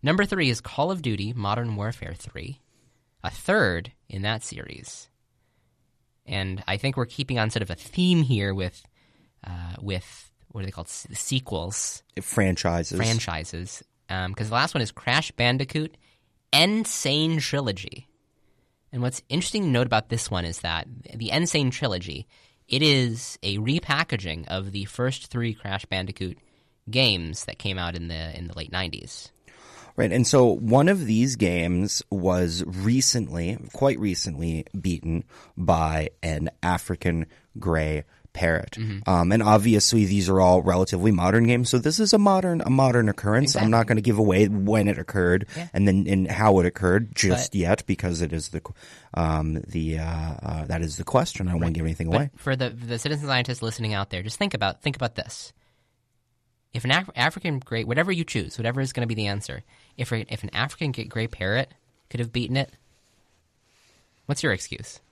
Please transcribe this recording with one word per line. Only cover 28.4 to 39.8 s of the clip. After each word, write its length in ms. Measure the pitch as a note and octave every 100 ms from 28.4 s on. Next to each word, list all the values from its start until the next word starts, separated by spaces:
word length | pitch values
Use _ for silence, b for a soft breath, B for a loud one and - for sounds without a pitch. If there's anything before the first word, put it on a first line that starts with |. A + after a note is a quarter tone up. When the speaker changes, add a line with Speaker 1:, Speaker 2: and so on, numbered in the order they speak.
| E2+
Speaker 1:
the 100 | E2
late 140 | D#2
nineties. 600 | F2 F2+ - - - - _ _ B B B B -
Speaker 2:
Right, 140 | A2
and 140 | G#2+ A#2+
so 200 | C#3 A#2+
one 420 | A#1+ A2+ B2 D#3+
of 180 | G#2+ F2
these 300 | A2 C3 A#2
games 680 | G2 F2 E2+ F2 G2+ - -
was 540 | G2+ F2+ F2+ F2+ E2 E2
recently, 920 | F#2 G2 B2+ B2+ B2 C#2+ E2 E2+ A2 -
quite 260 | - C#3 -
recently, 680 | G#2 F2 - D2 E2 D#2+ - G2
beaten 460 | F2+ E2+ E2 E2 - B B -
by 540 | E2+ E2+ D#2 D#2 D#2 _
an 260 | E2+ D#2 D#2 _
African 640 | F2 F2 - F2+ F2+ E2 E2 b b -
gray 460 | F#2 D#2+ D#2 D2+ - b b
parrot. 460 | - E2+ D#2+ - -
Speaker 1:
Mm-hmm. 280 | A2+ G2 G#2+
Speaker 2:
Um, 260 | B2+ F#2
and 100 | A2
obviously 600 | G#2+ G#2+ A2 G#2+